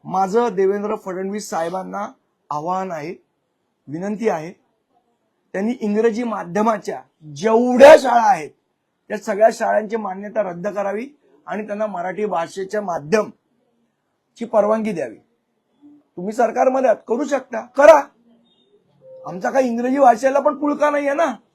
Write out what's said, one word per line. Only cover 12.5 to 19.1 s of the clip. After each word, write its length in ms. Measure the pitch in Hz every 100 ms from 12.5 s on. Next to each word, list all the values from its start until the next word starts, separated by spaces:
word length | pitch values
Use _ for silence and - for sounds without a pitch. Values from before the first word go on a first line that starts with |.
| 196 190 208
माध्यमची 1600 | 202 165 147 214 208 - _ _ _ _ _ _ _ _ _ _ 226
परवानगी 460 | 220 202 220 220
द्यावी. 240 | 175 127 95 _ _ _ _ _ _ - - _ -
तुम्ही 160 | 185
सरकारमध्ये 560 | 220 226 240 262 262 254
आहात, 120 | 208 -
करू 160 | 233 285
शकता, 360 | 277 - 226
करा. 400 | 233 - 294 302 285 _ _ _ _ _ _ _ _ _ -